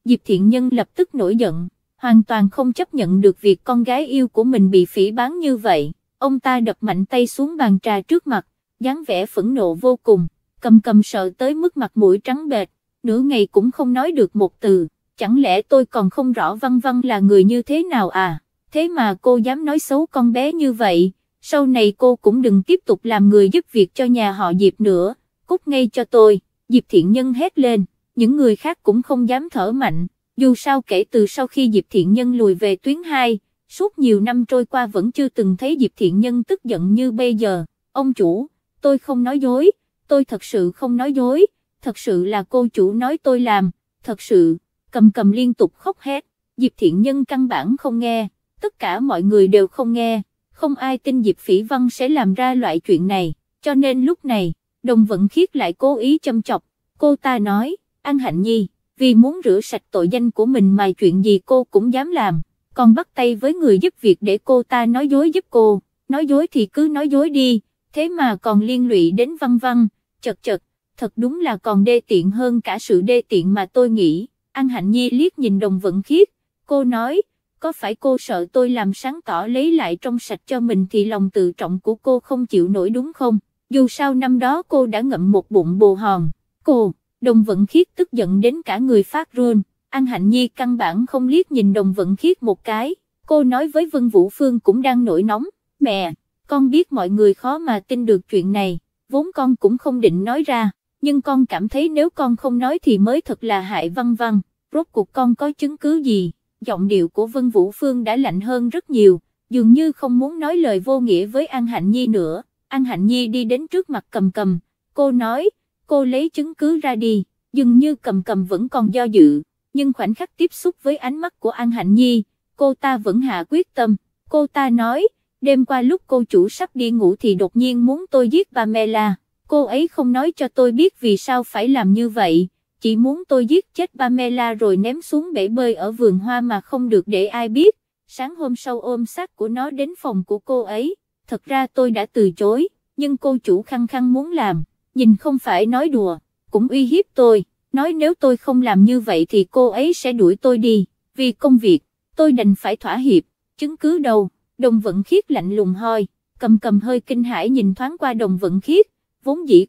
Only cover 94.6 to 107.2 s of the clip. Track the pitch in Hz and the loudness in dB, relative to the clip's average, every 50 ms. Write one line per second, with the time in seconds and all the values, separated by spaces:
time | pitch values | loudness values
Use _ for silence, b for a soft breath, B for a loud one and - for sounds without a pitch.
94.6 | - 202 196 254 254 269 247 247 240 220 160 170 208 220 208 220 294 403 - _ | 2 2 2 2 0 0 0 0 0 0 0 0 0 0 -2 -4 -4 -10 -12 _
95.6 | _ _ _ _ 285 240 202 196 185 165 160 - _ _ _ _ _ - 285 277 | _ _ _ _ -2 -2 0 -2 -4 -6 -8 -12 _ _ _ _ _ -4 -2 0
96.6 | 277 247 269 330 359 - 285 226 180 185 202 208 214 202 190 - - 254 285 320 | 0 2 2 0 0 0 -4 -4 -2 -2 0 2 4 4 2 2 -4 -6 -6 -4
97.6 | 330 277 226 196 - _ 254 247 240 220 202 185 - _ 220 185 175 190 202 208 | -4 -4 -4 -4 -4 _ -6 -4 0 0 0 0 0 _ -4 -2 -2 -2 -2 -2
98.6 | 196 185 175 - - _ _ _ _ _ 269 277 311 370 - 302 262 254 247 - | -2 -4 -6 -8 -12 _ _ _ _ _ -4 -4 -4 -4 -4 -2 0 0 0 2
99.6 | - 202 240 247 - 294 254 247 220 180 170 180 196 233 247 311 302 - 254 233 | 0 0 0 0 -4 -4 -2 0 0 0 0 0 -2 -2 -4 -4 -2 -2 -2 -2
100.6 | 220 196 - _ _ _ _ _ 277 294 285 277 - 294 269 262 254 - 185 165 | -2 -2 -4 _ _ _ _ _ -2 -2 -2 0 -2 0 0 0 0 0 -2 -4
101.6 | 202 220 - 277 311 320 311 294 311 339 - - 277 240 240 - - 262 240 240 | -6 -4 -2 -2 -2 0 0 0 0 0 -2 -2 -2 -2 -2 -2 -2 -4 -2 -2
102.6 | 254 262 320 359 - 294 214 190 202 226 262 330 - - 220 - 233 220 208 190 | -2 -2 -4 -2 0 2 2 4 2 2 0 -2 -4 -6 -10 -8 -4 -4 -4 -4
103.6 | 185 190 208 165 156 170 175 262 240 240 233 220 233 226 214 196 - - _ _ | -4 -6 -6 -6 -6 -4 -6 -4 -2 -2 -2 -2 -2 0 0 -2 -2 -4 _ _
104.6 | _ _ - 311 330 - _ 220 190 - _ 262 254 240 233 - 285 294 294 - | _ _ -6 -6 -6 -4 _ -4 -4 -4 _ -2 0 0 0 0 -2 -6 -4 -6
105.6 | 294 277 302 - - 294 320 320 277 254 214 196 180 170 - _ _ _ _ _ | -8 -8 -6 -6 -4 -2 -2 0 0 0 0 0 -2 -4 -8 _ _ _ _ _
106.6 | 220 247 202 180 190 202 208 190 170 170 - 202 | -10 -8 -4 -4 -2 0 0 0 0 0 -2 -4